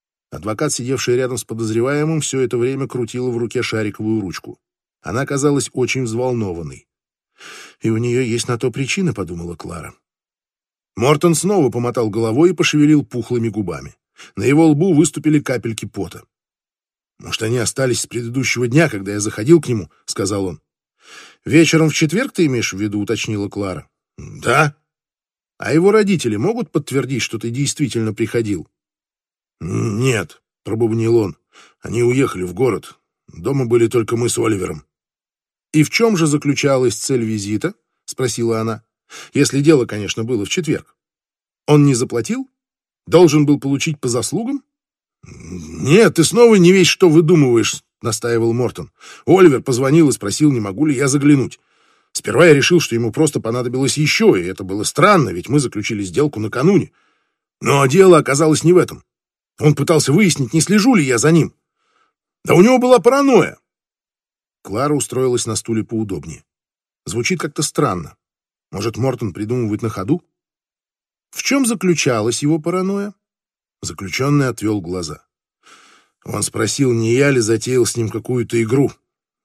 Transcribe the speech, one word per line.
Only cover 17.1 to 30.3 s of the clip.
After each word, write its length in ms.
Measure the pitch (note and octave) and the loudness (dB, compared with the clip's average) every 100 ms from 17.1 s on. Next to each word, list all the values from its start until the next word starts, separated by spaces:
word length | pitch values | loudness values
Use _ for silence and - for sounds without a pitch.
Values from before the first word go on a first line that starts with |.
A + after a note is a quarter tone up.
| _ | _
"Может, 200 | - - | -12 -6
они 160 | A2 B2 | -4 -2
остались 420 | G#2 - C3+ A#2 | -2 -2 -2 -2
с 60 | - | -6
предыдущего 600 | A#2 A#2 B2+ B2+ A#2+ B2 | -8 -6 -4 -4 -2 0
дня, 220 | C3 E3 | 2 2
когда 240 | G#2 F#2+ | -2 -8
я 80 | G#2 | -6
заходил 400 | G#2 - A2+ E3+ | -6 -4 4 4
к 80 | D3 | 4
нему", 220 | A#2 D#2+ _ - | -6 -6 _ -12
сказал 380 | - G2 G2+ | -6 -4 -4
он. 160 | F#2+ D#2 _ _ _ _ _ - - _ | -6 -8 _ _ _ _ _ -20 -20 _
"Вечером 440 | - D3 E3 D#3+ D#3+ | 0 2 4 4 2
в 60 | |
четверг, 380 | - D#3 F3 C4+ | 0 -2 -2 -4
ты 140 | - D#3+ | -2 -2
имеешь 260 | B2 G2 | 0 -4
в 80 | F#2+ | -4
виду?" 200 | G#2+ G#2 | -4 -4
уточнила 480 | G2+ A2 - G#2 G2+ | -4 -6 -6 -6 -6
Клара. 400 | G#2+ G2+ E2+ - _ _ - | -8 -8 -8 -14 _ _ -20
"Да". 580 | - - A2 C3 D3+ - _ _ _ _ _ _ _ - | -20 -10 -2 0 0 -4 _ _ _ _ _ _ _ -12
"А 140 | G#2 | -2
его 200 | D3 F#3+ | 2 2
родители 420 | G#3+ G#3 F#3 A#2+ | 2 2 0 -2
могут 380 | G#2 D3+ A#3 G#3+ | -4 -4 -4 -6
подтвердить, 500 | D#3+ D3 C3 B2+ C3 | -6 -4 -6 -4 -6
что 160 | - A2 | -6 -8
ты 120 | A#2+ | -8
действительно 640 | A#2+ C#3 - C#3 A#2 A2 | -6 -6 -4 -4 -4 -6
приходил?" 560 | G#2 A2 A#2+ A2 F#2+ - _ _ _ _ _ _ _ _ - | -4 -4 -4 -4 -6 -8 _ _ _ _ _ _ _ _ -14
"Нет", 800 | E2+ A2 A2+ G#2 C3 A2+ F2 | -8 -6 -4 -2 -2 -2 -4